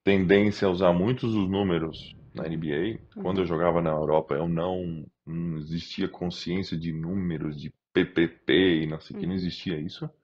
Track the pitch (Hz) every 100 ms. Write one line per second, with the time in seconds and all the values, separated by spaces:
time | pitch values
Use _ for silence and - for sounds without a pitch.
0 | - 98 85 202 208 202 98 87 92 87
1 | 101 127 117 107 92 98 101 85 80 -
2 | - - - - 80 82 80 73 101 110
3 | - - 92 95 87 80 87 85 82 78
4 | 76 78 - 71 85 82 90 92 90 82
5 | 73 _ - 82 85 80 76 82 80 -
6 | 92 - 90 - - 90 95 82 82 78
7 | 82 98 90 78 78 73 76 - _ 90
8 | 90 - 82 - - 80 95 82 78 78
9 | - 208 87 95 90 - 95 80 76 -
10 | 156 _